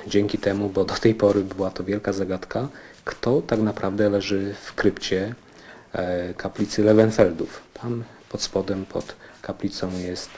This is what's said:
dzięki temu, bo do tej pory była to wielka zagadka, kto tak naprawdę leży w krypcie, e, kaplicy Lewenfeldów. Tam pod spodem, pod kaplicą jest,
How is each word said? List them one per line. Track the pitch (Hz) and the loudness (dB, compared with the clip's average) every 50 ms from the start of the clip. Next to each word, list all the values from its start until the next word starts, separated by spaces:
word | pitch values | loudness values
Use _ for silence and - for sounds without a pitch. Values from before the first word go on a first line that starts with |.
| - | -8
dzięki | - - 101 101 104 - 104 | 0 2 2 2 2 0 -2
temu, | - 101 98 101 101 101 | 0 0 0 0 -2 0
bo | 95 98 95 | 0 0 0
do | 92 - | 0 -2
tej | - - 117 110 | 2 4 4 4
pory | 110 104 101 101 101 95 | 6 4 4 4 4 2
była | 98 95 92 98 92 | 0 -2 -4 -4 -4
to | - - 92 | -4 -6 -4
wielka | 95 98 107 - 101 101 | -4 -4 -2 -2 -4 -2
zagadka, | 98 95 90 95 92 - - - 113 127 139 - - - - - - - | -2 -2 -4 -4 -6 -6 -6 -4 -4 -4 -4 -8 -14 -20 -20 -20 -14 -12
kto | - - - - 117 123 156 170 | -12 -10 -4 0 2 2 2 2
tak | - 117 110 | 0 0 2
naprawdę | 110 107 104 - - 98 95 104 107 104 | 2 0 0 -2 -4 -2 0 2 2 4
leży | 101 101 95 - 101 98 98 98 101 - - | 2 2 0 0 -2 -2 -2 -4 -6 -8 -12
w | - - | -10 -6
krypcie, | - - 104 - - - - 98 92 95 104 120 - - - - - - - - - - - - | 2 2 2 2 2 -2 -2 -2 0 0 -2 -6 -10 -14 -20 -20 -20 -20 -20 -20 -20 -18 -8 -6
e, | - 90 90 90 87 87 90 85 | -4 -2 -2 -2 -2 -4 -4 -6
kaplicy | - - 95 - - 104 101 - - 104 | -6 -8 -8 -4 -4 -4 -2 0 4 6
Lewenfeldów. | 107 107 107 110 110 110 - 110 90 82 80 - - - - - - _ | 6 8 8 8 6 6 6 4 4 4 0 -4 -6 -6 -12 -20 -20 _
Tam | - - 120 120 117 117 - - - - - | -10 -6 -6 -4 -6 -6 -10 -14 -20 -12 -10
pod | - - - | -8 -6 -6
spodem, | - - 98 95 - 101 95 95 | -2 -2 -2 -2 0 -2 -4 -4
pod | - - - - - - - - - - - - | -4 -6 -6 -6 -6 -12 -18 -20 -20 -20 -12 -10
kaplicą | - 95 - - 98 95 - - 92 90 90 | -10 -8 -6 -6 -6 -4 -4 -4 -4 -4 -4
jest, | 90 90 90 90 - - - | -6 -6 -6 -8 -10 -12 -16